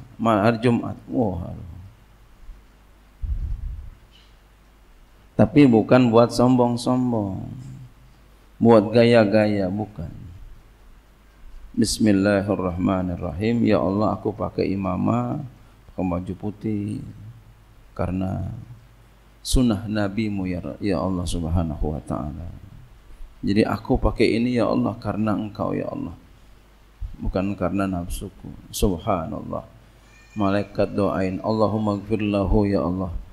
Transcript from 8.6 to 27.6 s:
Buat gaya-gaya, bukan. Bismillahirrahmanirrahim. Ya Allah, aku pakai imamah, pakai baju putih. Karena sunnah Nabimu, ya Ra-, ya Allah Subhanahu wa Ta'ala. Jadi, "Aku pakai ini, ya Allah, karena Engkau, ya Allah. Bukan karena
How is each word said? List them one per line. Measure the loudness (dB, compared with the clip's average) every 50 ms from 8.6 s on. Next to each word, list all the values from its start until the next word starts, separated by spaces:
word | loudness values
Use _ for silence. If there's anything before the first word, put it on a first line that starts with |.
Buat | 6 8 8 8 8 6 6
gaya-gaya, | 6 6 8 8 6 6 6 6 4 4 4 2 0 0 -2 -2
bukan. | -4 -6 -6 -8 -10 -12 -10 -12 -14 -16 -18 -18 -18 -18 -18 -18 -20 -20 -20 -20 -20 -20 -20 -20 -20 -20 _ -20 -20 -20 -20 -20 -20 -20 -18 -18 -18 -18 -8 -2
Bismillahirrahmanirrahim. | -2 0 0 0 2 2 4 4 4 4 4 2 2 2 0 -2 -2 -2 -2 -2 -2 0 0 0 0 -2 -4 -4 -6 -6 -6 -6 -2 -2 0 0 2 2
Ya | 4 4 2
Allah, | 2 2 0 0 0 0 -2 -2
aku | -4 -4 -4
pakai | -4 -6 -6 -4 -4 -2 -2
imamah, | -2 -4 -4 -2 -2 0 0 0 0 0 -2 -4 -6 -8 -8 -12 -14 -18 -20 -20 -20 -20 -20 -16 -10
pakai | -6 -4
baju | -4 -4 -4 -6 -8 -10
putih. | -8 -8 -10 -8 -8 -6 -4 -4 -4 -4 -6 -8 -8 -10 -14 -16 -16 -18 -18 -20 -20 -20 -20 -20 -20 -20 -20 -20 -20 -20 -14 -8
Karena | -6 -4 -4 -2 -2 -4 -4 -4 -4 -6 -8 -10 -12 -14 -16 -18 -20 -20 -20 -20 -20 -20 -20 -20 _ _ -20 -20 _
sunnah | -6 -2 2 2 2 2 2 0 -2 -4
Nabimu, | -2 -2 -2 -2 -2 -4 -4 -4 -4 -4 -4
ya | -4 -4 -6
Ra-, | -6 -8 -8 -6
ya | -2 -2 0 0
Allah | 0 -2 -2 -2 -2
Subhanahu | -2 -4 -4 -2 0 0 0 0 0 -2 -4 -4 -4 -4
wa | -6 -6
Ta'ala. | -6 -6 -6 -6 -8 -10 -10 -12 -14 -14 -16 -18 -20 -20 -20 -20 -20 -20 -20 -20 -20 -18 -16 -16 -18 -14 -6
Jadi, | -4 0 2 2 2
"Aku | 2 0 -4 -2 0 0
pakai | 2 2 0 2 2 2 2 2
ini, | 2 0 0 0 0
ya | 0 2
Allah, | 2 0 0 -2 -4 -6
karena | -6 -6 -4 -2 0 0 -2
Engkau, | -2 -4 -6 -6 -6 -4 -4 -4
ya | -4 -4 -6
Allah. | -8 -8 -8 -10 -10 -14 -20 -20 -20 -20 -20 -20 -20 -20 -20 _ _ _ -20 -20 _ -12 -10 -10 -10
Bukan | -6 -6 -4 -2 -2 -2 -2 -2
karena | -2